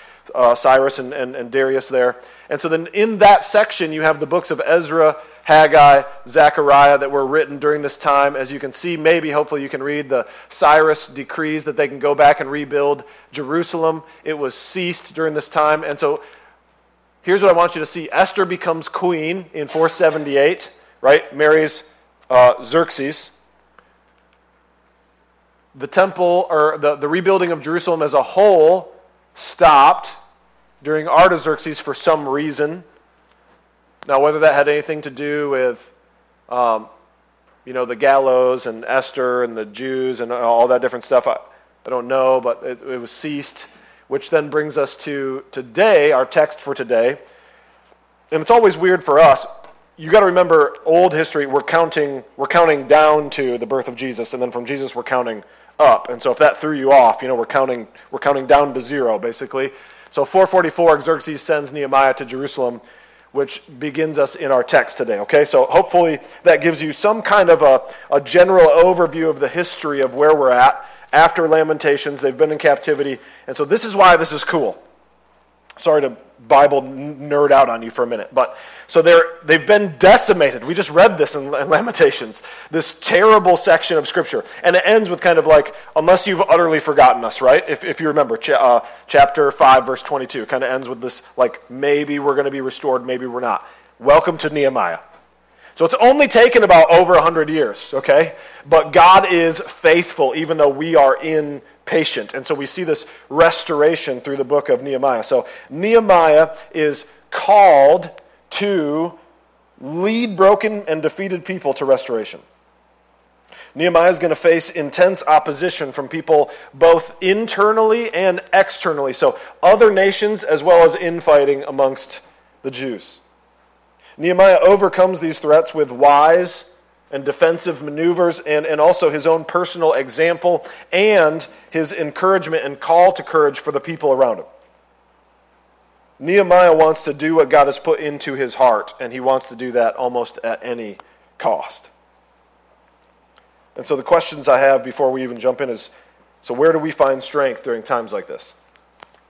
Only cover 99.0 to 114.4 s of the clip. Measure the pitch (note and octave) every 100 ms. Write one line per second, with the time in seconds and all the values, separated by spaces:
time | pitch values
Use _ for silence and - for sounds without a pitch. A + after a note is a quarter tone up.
99 | F3 F#3+ F#3+ E3+ E3 D#3+ - - D#3+ E3+
100 | E3+ - C3+ C#3+ D#3 D#3 C#3+ C#3 D#3+ D#3+
101 | C3+ - D#3+ D#3 D3 C#3+ _ _ - A3+
102 | - B2 G#2 C3+ B2+ D3 C#3 - E3 D3
103 | - - _ C#3+ E3+ E3+ - D3 D3+ E3+
104 | - B2 C#3 C#3 B2+ C#3+ C#3+ B2 D#3+ C3
105 | C#3 A#2+ G#2+ C3 - - - C#3+ G3+ A3+
106 | G#3+ F3+ D#3+ D3+ D#3+ - - E3 D3+ C#3+
107 | - _ _ - - G3+ G3 C#3+ C#3 F3
108 | E3+ - _ _ _ - G3+ F#3+ D3 D3+
109 | E3+ - _ _ _ _ _ _ C3 D#3+
110 | G3+ A3+ A#3+ F3+ F#3+ G3+ G#3+ G#3 G3 D#3
111 | D3+ - G3 F3+ - F#3 C#3+ C3+ C3+ C3
112 | - A2+ G#2 D#2+ _ _ _ _ _ _
113 | _ _ _ _ _ - - C3+ F3 E3+
114 | F3 E3 E3+ D#3